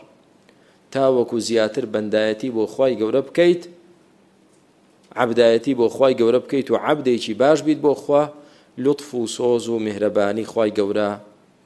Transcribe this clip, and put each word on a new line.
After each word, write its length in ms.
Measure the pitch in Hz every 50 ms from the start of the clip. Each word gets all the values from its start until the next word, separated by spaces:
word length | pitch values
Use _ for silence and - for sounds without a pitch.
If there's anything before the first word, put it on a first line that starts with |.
| - _ _ _ _ _ _ _ _ _ _ _ _ _ _ _ _ -
تا 120 | - 135 135 135 131
وەکو 200 | 123 113 - 120 113
زیاتر 460 | 98 110 113 110 107 107 - 135 120
بەندایەتی 640 | 107 107 107 107 104 107 107 110 110 107 - 135 131 113
بۆ 100 | 113 107 107 -
خوای 240 | - 135 131 117 104
گەورە 220 | 110 110 117 135 135
بکەیت، 360 | - - 170 175 175 180 175 - - - - _ _ _ _ _ _ _ _ _ _ _ _ _ _ _ _ _ _ _ _ _ _ _ _ _ - -
عەبدایەتی 580 | 117 123 113 113 120 117 117 117 117 117 139 131 120
بۆ 80 | 117 107 113
خوای 200 | 113 135 131 127
گەورە 240 | 117 117 113 123 123 123
bkejt 280 | - 147 135 - -
و 40 | 113
عەبدێکی 560 | - 101 131 156 151 131 127 120 113 - 113 107
باش 280 | 110 127 147 156 143
بیت 180 | 139 156 151 139
بۆ 120 | 147 143 131
خوا، 360 | - - - 143 143 151 131 - - - - - _ _ _ _
لطف 380 | 127 127 139 147 - - - 123
و 120 | 123 113
سۆز 420 | 110 - - 123 120 120 117 110 117
و 100 | 117 113
میهرەبانی 640 | 107 107 101 98 107 104 104 104 101 101 104 113 104
خوای 260 | - - 117 110 104
گەورە 380 | 101 104 101 98 101 104 104 101 104 101 - - - _ _ _ _ _ -